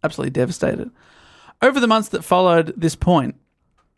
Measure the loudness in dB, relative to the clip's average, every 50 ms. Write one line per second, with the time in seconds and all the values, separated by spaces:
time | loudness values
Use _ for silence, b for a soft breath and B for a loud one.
0 | -8 -6 -6 -6 -8 -6 -2 -2 -2 -2 -2 -4 -4 -4 -4 -4 -8 -12 -16 b
1 | b b b b b b b b b b b b 0 2 2 2 2 2 2 0
2 | 0 -2 -6 -8 -2 0 2 4 4 4 4 2 2 0 -2 -4 -4 -4 -4 -2
3 | 0 2 2 2 0 -2 -6 _ _ _ _ _ _ _ _ _ _ _ _